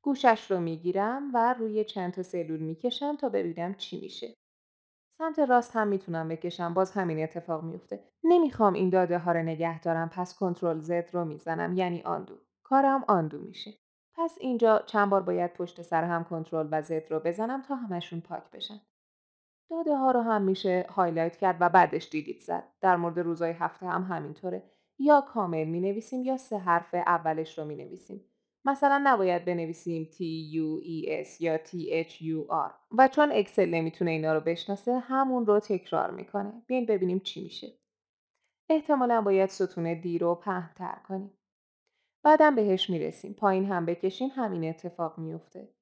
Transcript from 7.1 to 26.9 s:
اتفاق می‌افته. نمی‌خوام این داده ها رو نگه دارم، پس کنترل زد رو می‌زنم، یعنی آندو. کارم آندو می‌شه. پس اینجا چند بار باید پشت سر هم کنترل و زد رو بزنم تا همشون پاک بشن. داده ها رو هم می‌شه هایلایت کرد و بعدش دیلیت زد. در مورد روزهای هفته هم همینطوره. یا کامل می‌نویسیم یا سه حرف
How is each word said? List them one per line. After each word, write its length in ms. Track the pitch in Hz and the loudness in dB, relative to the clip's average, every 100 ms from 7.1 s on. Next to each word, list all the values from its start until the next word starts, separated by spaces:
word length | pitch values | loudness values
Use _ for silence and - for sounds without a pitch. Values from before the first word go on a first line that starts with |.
| 156 | -2
اتفاق 400 | 160 170 170 160 | -4 -8 -8 -6
می‌افته. 400 | 165 180 _ 202 _ _ | -6 -12 _ -14 _ _
نمی‌خوام 500 | 320 349 311 - 208 | 4 4 4 4 2
این 160 | 175 185 | 4 2
داده 280 | 185 175 175 | 2 2 0
ها 140 | 175 | 0
رو 120 | 165 | 0
نگه 360 | 165 160 165 160 | 0 -2 -4 -2
دارم، 300 | 170 165 165 | -2 -2 -4
پس 260 | 185 180 - | -6 -8 -4
کنترل 440 | 185 175 170 160 | -4 -2 -2 -2
زد 300 | 156 175 170 | -2 -4 -2
رو 140 | 175 165 | -4 -4
می‌زنم، 520 | 151 165 165 170 180 | -6 -6 -4 -2 0
یعنی 240 | 180 175 | -2 -2
آندو. 360 | 170 165 - - _ _ | -6 -6 -8 -18 _ _
کارم 420 | _ 269 269 269 - | _ 4 4 2 2
آندو 300 | 190 156 147 | 2 2 -6
می‌شه. 360 | - 190 208 - _ _ _ - | -16 -16 -20 -20 _ _ _ -6
پس 220 | 330 - | -6 -4
اینجا 420 | 262 240 226 214 - | -4 2 4 4 2
چند 240 | 214 202 | 0 4
بار 120 | 196 | 2
باید 320 | 180 175 175 | 2 -2 -2
پشت 280 | - 175 - | -4 -10 -10
سر 220 | 170 165 | -2 0
هم 200 | 170 170 | 0 -2
کنترل 440 | 170 165 165 160 151 | -2 -8 -4 -4 -2
و 100 | 156 | -2
زد 260 | 156 160 156 | -2 -6 -2
رو 100 | 156 | -4
بزنم 420 | 160 170 226 269 | -2 -2 -4 -4
تا 140 | 262 269 | -6 -8
همشون 460 | 226 175 - 170 | -4 -6 -6 -10
پاک 300 | - 170 - | -10 -14 -14
بشن. 300 | - - 208 _ _ _ _ _ _ _ _ _ | -14 -14 -14 _ _ _ _ _ _ _ _ _
داده 260 | 330 330 285 | -6 0 2
ها 160 | 262 | 4
رو 100 | 247 | 2
هم 200 | 226 214 | 2 2
می‌شه 440 | 190 190 196 180 180 | 2 2 2 0 0
هایلایت 480 | - 175 165 165 - | 0 2 2 -2 2
کرد 200 | 190 170 | 0 4
و 100 | 175 | 6
بعدش 400 | 180 165 151 - | 6 6 2 -4
دیلیت 320 | 156 151 - | -8 -8 -14
زد. 220 | - 175 - _ | -8 -8 -8 _
در 140 | 190 175 | 2 2
مورد 240 | 170 165 | 0 -2
روزهای 320 | 170 165 170 | -4 -2 -4
هفته 340 | 170 165 - 180 | -2 -6 -6 -6
هم 180 | 175 | -4
همینطوره. 600 | 185 170 147 - 180 180 - _ _ - | -4 -6 -8 -10 -8 -8 -12 _ _ -2
یا 220 | 277 294 | 6 6
کامل 420 | 277 233 180 160 | 4 -4 -2 -2
می‌نویسیم 600 | 156 165 190 202 - 254 | -2 -2 -2 -4 -8 -8
یا 140 | 254 262 | -4 -6
سه 200 | - 208 | -6 -4
حرف 360 | 180 170 175 | 2 0 0